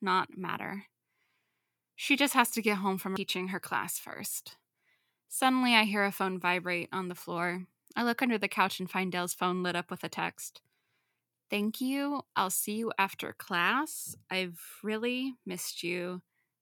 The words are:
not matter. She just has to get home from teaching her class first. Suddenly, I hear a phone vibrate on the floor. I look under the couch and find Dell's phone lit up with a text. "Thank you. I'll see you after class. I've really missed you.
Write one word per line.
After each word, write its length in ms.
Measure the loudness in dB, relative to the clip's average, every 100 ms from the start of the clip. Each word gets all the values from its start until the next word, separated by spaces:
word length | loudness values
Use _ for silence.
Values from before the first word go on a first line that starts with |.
not 360 | 2 2 2 -4
matter. 460 | -6 -4 -4 -8 -12 _ _ _ _ _ _ _ _ _ _ -10
She 200 | 0 4
just 200 | 4 4
has 160 | 4
to 100 | 2
get 160 | 2 2
home 200 | 0 0
from 160 | -2 -4
teaching 320 | -2 -4 -4
her 120 | -6
class 380 | -4 -4 -4 -6
first. 600 | -8 -10 -8 -8 -10 -20 _ _ _ _ _ _ _
Suddenly, 460 | 2 4 6 6 6
I 100 | 6
hear 200 | 4 2
a 60 |
phone 280 | 2 -2 0
vibrate 500 | 0 0 0 -2 -2
on 160 | -4 -6
the 80 | -8
floor. 500 | -6 -2 -2 -4 -8 _ _ 0
I 80 |
look 180 | 2 2
under 160 | 2 2
the 100 | 2
couch 320 | 2 2 2
and 100 | -2
find 220 | -2 0
Dell's 220 | 0 -2
phone 300 | 0 0 2
lit 120 | 0 -2
up 140 | -4
with 140 | -8
a 60 | -6
text. 520 | -4 -4 -6 -14 -14 _ _ _ _ _ _ _ _ _
"Thank 320 | 0 0 0
you. 400 | 0 0 0 -2 -2 -2
I'll 160 | 0
see 220 | 0 -2 -2
you 160 | -2 0
after 340 | 0 -2 -8
class. 840 | -8 -2 2 4 4 0 -6 -10 -12 -4
I've 300 | -2 -2 -6 -16 -8
really 500 | -4 0 0 0 -2 -4 -8
missed 360 | -6 -6 -4
you. 400 | -2 -2 -2 -6 -10 _ _ _